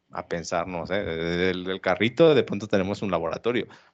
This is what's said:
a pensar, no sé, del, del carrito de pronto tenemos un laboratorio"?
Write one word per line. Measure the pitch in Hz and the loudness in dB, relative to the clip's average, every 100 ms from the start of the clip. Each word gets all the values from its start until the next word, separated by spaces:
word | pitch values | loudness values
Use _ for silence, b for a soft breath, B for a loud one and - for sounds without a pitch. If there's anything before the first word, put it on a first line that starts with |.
| _ | _
a | 90 - | -12 -6
pensar, | 87 80 90 90 | -6 -4 -4 -4
no | 87 80 | -6 -4
sé, | 98 | -4
del, | 90 80 85 85 92 90 | -4 -4 -2 0 0 0
del | 92 95 | -4 -4
carrito | 92 90 113 131 165 | 0 2 2 6 6
de | 135 | 6
pronto | - 101 107 | 2 -2 0
tenemos | - 123 101 | 0 0 -2
un | 101 | -2
laboratorio"? | 85 82 - 113 123 - B B | -2 -2 -4 -2 -2 -4 B B